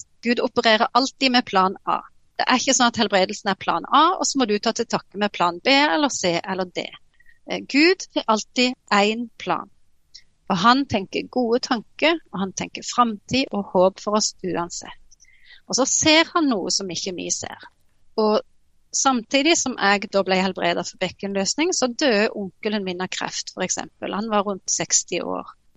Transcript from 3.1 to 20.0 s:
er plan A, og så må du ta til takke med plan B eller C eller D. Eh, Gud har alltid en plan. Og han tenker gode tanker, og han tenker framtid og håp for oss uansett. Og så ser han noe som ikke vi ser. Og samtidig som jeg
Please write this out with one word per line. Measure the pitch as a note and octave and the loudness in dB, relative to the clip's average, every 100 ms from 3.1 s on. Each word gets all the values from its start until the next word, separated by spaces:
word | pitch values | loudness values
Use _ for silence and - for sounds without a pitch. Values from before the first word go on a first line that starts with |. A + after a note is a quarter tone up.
| G3 F#3+ G#3 G#3 | 2 2 -2 -4
er | F#3+ | -4
plan | - E3+ - | -2 -4 2
A, | C4 D#4+ - | 4 4 2
og | |
så | - C#4 | -2 0
må | A3+ | 0
du | G#3 | 0
ta | A3+ | 0
til | A3 A3+ | -2 -2
takke | G3 - G3 | -4 -4 -4
med | G#3 - | -4 0
plan | E3+ F3 | -2 0
B | - C4+ | 2 4
eller | D4+ D#4+ C#4+ | 4 2 0
C | - F#3 E3+ | 0 -2 -2
eller | G3 F#3 F#3 | -2 -6 -6
D. | - - - _ _ - - - | -8 -10 -14 _ _ -20 -20 -10
Eh, | F#3 G3 | -8 -2
Gud | C4+ E4 F#4+ - D4+ | 4 4 4 -2 -4
har | - G#3+ | 0 0
alltid | - - B3 B3+ - G3+ | 0 0 0 -2 0 2
en | G#3 A3+ A#3 - | 4 0 -6 -8
plan. | F#3 E3 - _ _ _ _ - _ _ - | -6 -6 -6 _ _ _ _ -20 _ _ -4
Og | F#3+ | 2
han | A3+ C4 C#4 | 4 4 2
tenker | G#3+ F#3+ - - | -4 -4 -6 -4
gode | B3 A#3 A#3+ - | -2 0 0 0
tanker, | A#3+ - - D4 E4+ - | -4 -6 -2 0 0 -4
og | F#3 | -8
han | G3 - | -6 -6
tenker | F3 - | -10 -10
framtid | - - A#3 G#3 - B3+ - | -4 0 0 -2 -4 -2 -2
og | G3+ G3 F#3 | -4 0 4
håp | F#3 - | 4 2
for | G#3+ G#3+ | -2 0
oss | - - | 0 -4
uansett. | F#3 F3 F3 - - - - _ _ _ - - - | -6 -6 -6 -10 -14 -18 -20 _ _ _ -20 -20 -6
Og | - | -2
så | C4+ | 0
ser | - D#4 D#4 D#4+ | 2 4 4 4
han | F4 C#4+ | 0 0
noe | G#3+ F#3 | 0 -2
som | - G3 | -4 -4
ikke | E3 G3 F3+ | -8 -8 -8
vi | F3 | -6
ser. | - - - - _ _ _ - - | -8 -8 -14 -20 _ _ _ -8 -2
Og | G#3+ G#3+ - _ _ _ _ | 2 2 -2 _ _ _ _
samtidig | - C4+ B3 A3+ C#4 D4+ E4+ | -2 0 0 0 2 4 2
som | C4 - | 0 0
jeg | G3 G3+ | 2 2